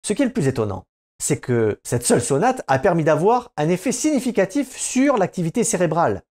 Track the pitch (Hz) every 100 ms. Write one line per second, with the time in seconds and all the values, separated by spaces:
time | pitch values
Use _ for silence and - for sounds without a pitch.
0 | - 208 262 - 135 123 107 92 _ _
1 | _ _ - 147 - 120 110 - - 120
2 | - 240 - 139 240 254 - 135 202 170
3 | 156 151 190 240 240 - 151 175 254 -
4 | 302 285 - 202 190 285 - - - 254
5 | 285 254 180 - 165 247 202 180 175 160
6 | 147 98 _